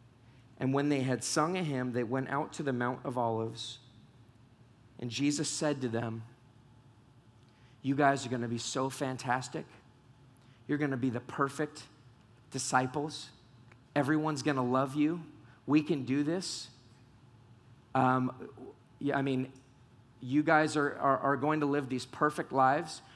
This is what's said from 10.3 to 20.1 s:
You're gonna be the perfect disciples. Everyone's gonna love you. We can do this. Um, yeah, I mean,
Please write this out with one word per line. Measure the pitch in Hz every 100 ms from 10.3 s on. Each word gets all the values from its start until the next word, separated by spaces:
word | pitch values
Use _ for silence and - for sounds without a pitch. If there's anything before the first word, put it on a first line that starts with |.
| - - - -
You're | 147
gonna | 147 131
be | 131
the | 117
perfect | - - 139 - 151 - - - - - - - -
disciples. | 135 - 131 131 147 151 - - - - - - - -
Everyone's | 143 139 156 156 143
gonna | 147 135
love | 123 131 135 147
you. | 151 170 - - - - -
We | 151
can | 151 147
do | 120 143
this. | 147 185 185 - - - - - - - - - - - - - -
Um, | 131 131 131 127 - - - - - - -
yeah, | 143 139
I |
mean, | 135 131 131 - - - - - -